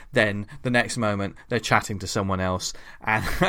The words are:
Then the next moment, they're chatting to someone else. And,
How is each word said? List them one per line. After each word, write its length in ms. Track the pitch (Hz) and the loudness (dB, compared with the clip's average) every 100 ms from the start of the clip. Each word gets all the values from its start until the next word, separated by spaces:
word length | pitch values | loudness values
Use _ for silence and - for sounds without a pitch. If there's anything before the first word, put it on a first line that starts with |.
| - | -2
Then 340 | 123 107 101 101 - | 2 2 0 -6 -6
the 80 | 131 | 0
next 260 | 123 107 - | 2 0 0
moment, 400 | 107 101 98 - - | 0 0 -4 -8 -4
they're 120 | 120 | -4
chatting 380 | - 113 - 101 | 2 2 2 -4
to 60 | 95 | -4
someone 320 | - 98 95 | -2 0 0
else. 320 | 92 92 - - - - | 0 -2 -4 -10 -14 -8
And, 220 | - 110 95 - | 0 0 0 2